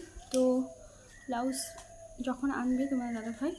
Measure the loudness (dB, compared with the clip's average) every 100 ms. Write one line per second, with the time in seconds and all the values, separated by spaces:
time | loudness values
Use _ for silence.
0 | -4 -14 0 4 6 6 2 -6 -18 -20
1 | -20 -14 -4 0 0 -2 -6 -10 -16 -18
2 | -14 -6 -2 0 0 2 2 4 4 2
3 | 0 -2 -4 -2 -2